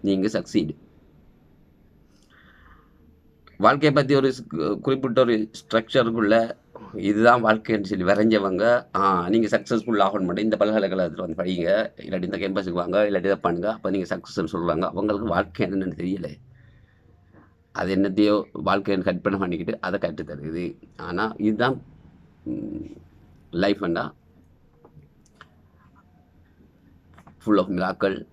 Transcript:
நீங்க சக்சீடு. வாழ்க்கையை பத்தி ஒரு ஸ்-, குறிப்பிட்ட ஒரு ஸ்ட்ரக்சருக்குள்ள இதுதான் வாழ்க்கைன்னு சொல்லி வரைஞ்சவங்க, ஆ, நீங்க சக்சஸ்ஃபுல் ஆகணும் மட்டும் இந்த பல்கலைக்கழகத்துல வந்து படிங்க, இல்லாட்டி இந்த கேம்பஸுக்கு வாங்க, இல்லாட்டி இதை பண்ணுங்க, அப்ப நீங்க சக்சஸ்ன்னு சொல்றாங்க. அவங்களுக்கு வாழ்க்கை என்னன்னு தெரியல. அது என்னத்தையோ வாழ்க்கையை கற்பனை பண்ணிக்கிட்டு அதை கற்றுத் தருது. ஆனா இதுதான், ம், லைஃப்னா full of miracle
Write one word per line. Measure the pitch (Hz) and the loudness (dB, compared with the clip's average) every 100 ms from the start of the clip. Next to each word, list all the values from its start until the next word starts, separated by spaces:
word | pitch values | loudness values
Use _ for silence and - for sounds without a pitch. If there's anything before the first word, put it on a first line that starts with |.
நீங்க | 101 98 101 | 0 0 0
சக்சீடு. | 110 - - 76 - - _ _ _ _ _ _ _ _ _ _ _ _ _ _ _ - _ - - _ _ - _ _ _ _ _ | -2 -2 -2 -2 -8 -16 _ _ _ _ _ _ _ _ _ _ _ _ _ _ _ -20 _ -20 -20 _ _ -20 _ _ _ _ _
வாழ்க்கையை | 104 143 151 | 4 6 4
பத்தி | 143 135 139 | 4 4 4
ஒரு | 135 | 4
ஸ்-, | 127 117 80 78 104 | -2 -8 -4 -2 -2
குறிப்பிட்ட | - 135 131 117 | -2 -2 0 2
ஒரு | 120 110 110 | 4 2 0
ஸ்ட்ரக்சருக்குள்ள | - - 113 113 135 117 117 104 113 113 - _ - - 101 | -8 -2 -2 2 2 2 2 4 4 2 -6 _ -20 -16 -4
இதுதான் | 98 104 117 123 | 0 6 6 6
வாழ்க்கைன்னு | 110 110 - 110 | 4 2 2 -2
சொல்லி | 95 98 | 0 0
வரைஞ்சவங்க, | 90 101 110 107 98 92 113 - - 95 | 2 4 6 4 2 2 2 2 0 0
ஆ, | 95 92 87 | 2 2 2
நீங்க | 110 110 110 | 2 2 0
சக்சஸ்ஃபுல் | - 117 113 107 | 0 -2 0 2
ஆகணும் | 95 101 92 | 2 2 -2
மட்டும் | 90 | 0
இந்த | 110 104 | 0 2
பல்கலைக்கழகத்துல | 104 110 98 92 87 87 | 2 2 0 -2 -2 -4
வந்து | 90 82 | -8 -4
படிங்க, | 90 90 85 101 110 - | -4 -2 0 0 0 -8
இல்லாட்டி | - 92 | -8 -6
இந்த | 90 98 | -4 -4
கேம்பஸுக்கு | 95 95 95 | -4 -4 -4
வாங்க, | 87 87 95 104 | -4 0 2 2
இல்லாட்டி | 98 | 0
இதை | 90 98 | 0 0
பண்ணுங்க, | 87 85 98 | 0 -2 -4
அப்ப | 110 95 | -4 -4
நீங்க | 95 87 90 | -4 -4 -8
சக்சஸ்ன்னு | - - 82 | -8 -6 -4
சொல்றாங்க. | 92 85 82 | -4 -2 -2
அவங்களுக்கு | 90 87 104 101 110 | -2 -2 -2 -2 -2
வாழ்க்கை | 87 95 - 95 | -2 -2 -4 -4
என்னன்னு | |
தெரியல. | 98 92 - 90 95 78 73 - - - _ _ _ _ _ _ - _ _ _ | -2 -4 -6 -6 -6 -8 -14 -20 -20 -20 _ _ _ _ _ _ -20 _ _ _
அது | - 90 95 | -6 -2 0
என்னத்தையோ | 98 95 104 104 - | 0 2 4 2 -2
வாழ்க்கையை | - 85 98 98 98 | -6 -2 0 0 -2
கற்பனை | 90 90 101 98 | -2 -2 -2 -2
பண்ணிக்கிட்டு | 92 85 85 - | -2 -4 -4 -6
அதை | 92 95 | -4 -4
கற்றுத் | 87 76 78 | -4 -6 -10
தருது. | 73 76 82 87 - - - | -10 -8 -6 -8 -10 -20 -16
ஆனா | 85 87 110 - | -8 -4 -4 -2
இதுதான், | 107 107 123 127 - - - - - _ | -2 0 0 -2 -10 -20 -20 -20 -20 _
ம், | 62 55 53 - - - - - - - - | -10 -8 -8 -10 -14 -18 -20 -20 -20 -20 -10
லைஃப்னா | 85 101 104 92 82 - - _ _ _ _ _ _ - - - _ _ _ - _ _ _ _ _ _ _ _ _ _ _ _ _ _ _ _ - - - - | -2 -2 -2 -2 -4 -6 -12 _ _ _ _ _ _ -20 -20 -20 _ _ _ -20 _ _ _ _ _ _ _ _ _ _ _ _ _ _ _ _ -20 -20 -12 0
full | 104 | 2
of | 92 | 2
miracle | 90 92 92 98 98 - | -2 -4 -2 -2 -2 -10